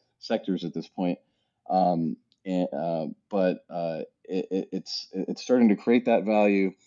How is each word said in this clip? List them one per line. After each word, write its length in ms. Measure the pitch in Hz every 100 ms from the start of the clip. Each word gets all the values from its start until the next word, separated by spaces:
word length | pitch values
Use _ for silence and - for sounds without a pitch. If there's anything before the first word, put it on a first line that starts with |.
| _ _
sectors 440 | - 110 - 90
at 100 | 85
this 140 | 80 -
point. 300 | - 90 - _ _ _ _ -
Um, 460 | 92 90 82 80 - _ _ 95
and, 220 | 90 -
uh, 340 | 71 85 82 78 - -
but, 340 | 101 92 85 -
uh, 320 | 87 85 80 - _
it, 220 | - 92 -
it, 180 | 95 -
it's, 360 | 92 - - -
it's 300 | 95 - 104
starting 260 | - 127 113
to 80 | 101
create 300 | - 120 120
that 180 | 113
value, 480 | 98 107 104 98 95 -